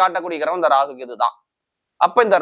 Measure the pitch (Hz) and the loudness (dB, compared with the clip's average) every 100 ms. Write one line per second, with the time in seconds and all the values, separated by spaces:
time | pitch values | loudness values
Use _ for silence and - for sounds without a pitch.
0 | 185 180 175 160 151 180 160 135 143 127 | 0 -2 -6 -4 -4 0 2 2 0 -6
1 | 127 110 120 - _ _ _ _ _ _ | -14 -4 -4 -4 _ _ _ _ _ _
2 | 180 240 226 185 | 0 2 2 2